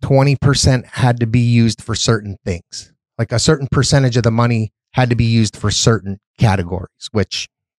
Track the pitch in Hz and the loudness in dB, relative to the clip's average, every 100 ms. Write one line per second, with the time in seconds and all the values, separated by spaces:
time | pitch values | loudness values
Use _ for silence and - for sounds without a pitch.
0 | - 135 139 135 139 131 147 127 - - | 0 2 2 2 2 2 2 0 -4 -2
1 | 123 120 113 123 120 120 113 - - 107 | 0 0 0 2 2 4 2 -2 -8 -4
2 | - 113 104 95 - 85 - - - _ | -2 -2 -4 -10 -8 -8 -10 -18 -20 _
3 | _ - 113 120 - 143 139 147 131 143 | _ -8 -4 0 0 0 0 -2 2 2
4 | 131 120 113 113 120 117 110 _ _ - | 2 2 0 0 0 0 -4 _ _ -2
5 | 123 117 117 113 107 - 104 - - 113 | 0 0 2 2 0 -2 -4 0 2 0
6 | 98 98 _ _ 107 98 87 92 92 _ | -2 -12 _ _ 0 0 -4 -8 -10 _
7 | - 107 95 - - _ _ | -6 -4 -4 -6 -12 _ _